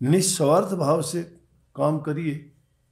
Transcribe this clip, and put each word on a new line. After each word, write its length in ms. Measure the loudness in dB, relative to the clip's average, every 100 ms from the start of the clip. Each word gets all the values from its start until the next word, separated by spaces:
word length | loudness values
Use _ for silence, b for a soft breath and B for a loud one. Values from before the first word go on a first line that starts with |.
निस्वार्थ 720 | 2 2 2 0 2 4 2 -2
भाव 260 | 0 0
से 220 | -2 -6 -8 -16 _ _ _ -2
काम 240 | -2 0
करिए, 540 | -4 -4 -4 -6 -12 _ _ _ _